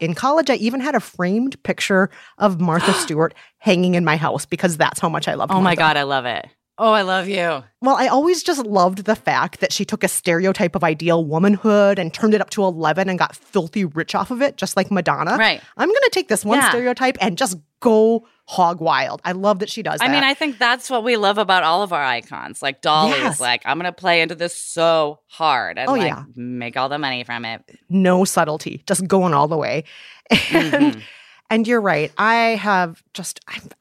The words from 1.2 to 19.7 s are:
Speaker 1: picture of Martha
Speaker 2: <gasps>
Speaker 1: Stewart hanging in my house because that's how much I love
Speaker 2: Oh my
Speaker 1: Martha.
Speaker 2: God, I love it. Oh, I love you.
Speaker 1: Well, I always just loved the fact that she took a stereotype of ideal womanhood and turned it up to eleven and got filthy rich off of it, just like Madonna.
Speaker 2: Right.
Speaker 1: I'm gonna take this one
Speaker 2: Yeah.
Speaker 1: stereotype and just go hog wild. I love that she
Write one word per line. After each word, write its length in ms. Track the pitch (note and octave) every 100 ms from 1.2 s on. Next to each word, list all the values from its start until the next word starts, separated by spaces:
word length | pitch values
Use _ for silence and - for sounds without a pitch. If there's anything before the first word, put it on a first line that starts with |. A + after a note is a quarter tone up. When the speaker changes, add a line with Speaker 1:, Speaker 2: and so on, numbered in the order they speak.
| F3+ G#3+ C4 -
Speaker 1:
picture 460 | - F3 - F#3+ F#3+ - - -
of 200 | G3+ F3
Martha 360 | F3+ E3 G3
Speaker 2:
<gasps> 0 |
Speaker 1:
Stewart 400 | F#3+ - D3+ E3 - - _
hanging 380 | A3 F3+ F3+ F3
in 80 | D#3+
my 100 | D#3
house 300 | D3+ C3 -
because 320 | E3+ F3+ D#3+
that's 200 | D3+ -
how 120 | E3+
much 180 | D#3 -
I 60 |
love 160 | B2+ -
Speaker 2:
Oh 60 | F#3+
my 180 | F#3
Speaker 1:
Martha. 20 | E3+
Speaker 2:
God, 200 | D#3 D3
I 60 |
love 200 | C#3 C3+
it. 220 | B2 G2 - _ _ -
Oh, 140 | A3
I 100 | G#3+
love 260 | F#3+ F#3+ F#3
you. 340 | F#3+ E3+ D3 A#2 _
Speaker 1:
Well, 140 | B3+ C4+
I 100 | B3+
always 360 | B3+ E4 F4
just 220 | - C#4+
loved 400 | A3 G3+ F3+ F#3+
the 100 | G3
fact 460 | A3 - C3 E3 -
that 100 | F#3
she 140 | -
took 180 | G3+ A3
a 60 | -
stereotype 680 | - - E3+ F#3+ F#3+ F3+
of 80 | F#3
ideal 400 | E3+ D#3 E3 E3
womanhood 760 | D#3 D#3+ G3 G3+ A3 G#3 G3+ G3
and 160 | E3
turned 180 | - A3
it 80 | G#3+
up 80 | -
to 140 | -
eleven 460 | F#3+ D#3+ D#3 D#3 F#3+
and 80 | F3+
got 180 | D#3 -
filthy 480 | _ G3+ E3 A3
rich 300 | F3+ D3+ D#3+
off 160 | G3 G3
of 100 | B3
it, 160 | C#4 -
just 220 | G3 -
like 120 | F#3+
Madonna. 460 | F#3+ D#3+ C#3+ D#3+ B3+
Speaker 2:
Right. 240 | A3 D#3 - -
Speaker 1:
I'm 120 | D4+
gonna 220 | A#4+ B4+
take 180 | F#4+ -
this 140 | G3+
one 140 | G3+ C4
Speaker 2:
Yeah. 140 | A#3+
Speaker 1:
stereotype 480 | A#3+ B3 B3 C4 C4+
and 160 | F#3+ E3+
just 220 | B3 F3+ - _
go 460 | A#3+ A3 A3 A3+ - _ -
hog 340 | - E3+ F3
wild. 400 | E3 C3+ C3 - F3
I 60 |
love 260 | F#3 G3+ F#3+
that 100 |
she 140 | G#3